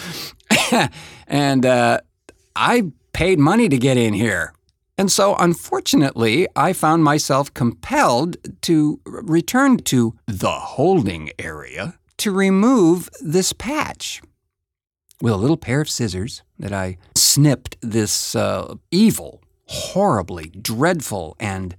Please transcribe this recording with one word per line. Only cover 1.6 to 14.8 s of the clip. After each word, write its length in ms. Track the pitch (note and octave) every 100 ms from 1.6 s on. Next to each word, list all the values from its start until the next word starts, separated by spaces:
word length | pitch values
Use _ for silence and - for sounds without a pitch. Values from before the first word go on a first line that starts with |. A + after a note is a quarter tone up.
| B2+
uh, 340 | B2 A#2 B2 - _ - - _
I 300 | - C3 B3 F3+ - _
paid 260 | - F3 E3+
money 300 | C#3+ A3 A3
to 80 | C3
get 200 | C3+ B2
in 180 | A2+
here. 400 | G2 A#2 F2 D#2 - _ _ _ -
And 140 | G3
so, 220 | - G3 -
unfortunately, 1120 | F3 E3+ - G4 - C#4 C#3 - A2+ B2+ F#3 -
I 160 | D#3+
found 320 | - D#3+ E3
myself 480 | D3+ D3+ - C#3 C#3+
compelled 840 | - A#2+ - - C#4+ F#3 A#2+ E3+ - - -
to 380 | - D#3 D3+ - -
r-, 160 | -
return 540 | F#3+ E3 E3+ B3+ C4+ A3+
to 360 | - C3 A2+ - -
the 260 | F#2+ G#2+
holding 800 | C#2 - - E3 F#3 F#2+ E2 D2+ -
area 600 | D#2+ D#3 B1 D2 G2+ - _ -
to 120 | G#3+
remove 800 | F#3+ G3 F#3+ A3+ C4 E3 F3+ - -
this 320 | D#3 F3+ F#3
patch. 680 | - A3 D4+ - - - - - _ _ _ _ _